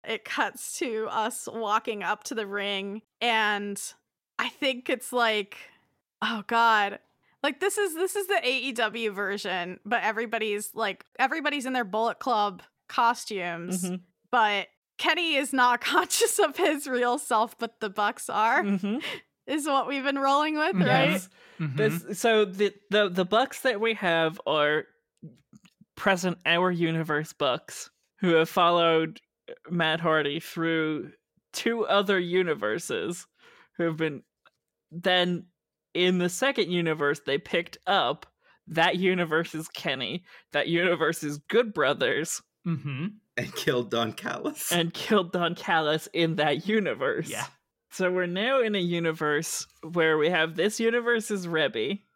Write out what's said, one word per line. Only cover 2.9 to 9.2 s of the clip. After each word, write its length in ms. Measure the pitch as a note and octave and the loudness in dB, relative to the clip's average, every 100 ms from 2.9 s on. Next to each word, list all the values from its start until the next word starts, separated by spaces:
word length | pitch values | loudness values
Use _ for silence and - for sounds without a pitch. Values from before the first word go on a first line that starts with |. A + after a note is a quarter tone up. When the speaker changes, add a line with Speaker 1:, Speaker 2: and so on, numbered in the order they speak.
| G#3 _ _ | -10 _ _
Speaker 1:
And 580 | A#3+ A3 G#3+ G#3 G3+ G3+ - - _ _ _ - | 0 2 0 -2 -4 -8 -10 -14 _ _ _ -6
I 100 | B3 | -6
think 400 | - C#4 B3 - | -2 -2 -2 -4
it's 220 | B3 - | -6 -2
like, 420 | B3 A#3 G#3+ G3+ - - _ _ _ _ _ | 0 2 0 -4 -14 -20 _ _ _ _ _
oh 240 | G#3+ A3+ G3+ | -4 -4 -2
God. 520 | A#3 A#3 A3 G3+ G3+ _ _ _ _ | 2 4 4 2 -4 _ _ _ _
Like, 180 | C#4+ - | -4 0
this 180 | G4 G#4 | -2 0
is, 160 | G4 | -2
this 220 | D#4+ F#4 G#4 | -2 -2 -2
is 100 | F#4+ | -2
the 120 | F#4 B3 | 0 0
A 40 | C4 | -2
E 140 | C4 | -4
W 400 | A#3+ G#3+ A3+ A3 | -2 -2 -2 -4
version, 680 | G3 | -2